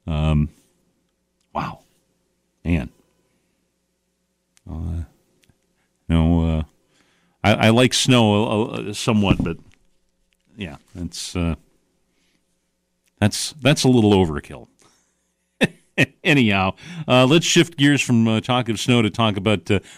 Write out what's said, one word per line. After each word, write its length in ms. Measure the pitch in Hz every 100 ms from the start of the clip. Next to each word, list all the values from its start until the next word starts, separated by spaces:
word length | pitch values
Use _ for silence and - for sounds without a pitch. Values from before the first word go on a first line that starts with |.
| -
Um, 420 | 78 78 76 78 - _ _ _ _ _ _ _ _ _
wow, 280 | - 170 - _ _ _ _ _ _ _ _ 82
man. 240 | 85 - - _ _ _ _ _ _ _ _ _ _ _ _ _ _ _ _ -
Uh, 360 | 80 85 85 82 _ _ _ _ _ _ _ _ _ -
no, 320 | 82 80 85
uh, 220 | 82 78 78 _ _ _ _ _ _ _
I, 240 | 98 - 110
I 20 |
like 240 | 113 131
snow, 500 | - - 127 107 104
uh, 220 | 123 107 120
uh, 280 | 113 104
somewhat, 440 | 107 - 107 95 -
but 200 | 85 82 _ _ _ _ _ _ _ _ _ 113
yeah, 200 | 87 67 _ 92
that's, 400 | 85 - - 90
uh, 180 | 82 78 _ _ _ _ _ _ _ _ _ _ _ _ _ _ _ _
that's, 340 | 104 - - -
that's 220 | 135 151
a 40 | 135
little 260 | 123 107
overkill. 540 | 98 87 71 - 71 117 _ _ _ _ _ _ _ _ -
<laughs> 640 | - - _ - 131 _
Anyhow, 500 | 120 143 110 98 95 - - 175 151
uh, 200 | 127 127
let's 180 | 165 -
shift 320 | 170 - -
gears 240 | 139 139
from, 260 | - 117 113
uh, 140 | 110
talk 260 | 117 123 117
of 120 | 104
snow 240 | - 120
to 80 | 107
talk 260 | - 110 98
about, 320 | 101 101 -
uh, 100 | 98 -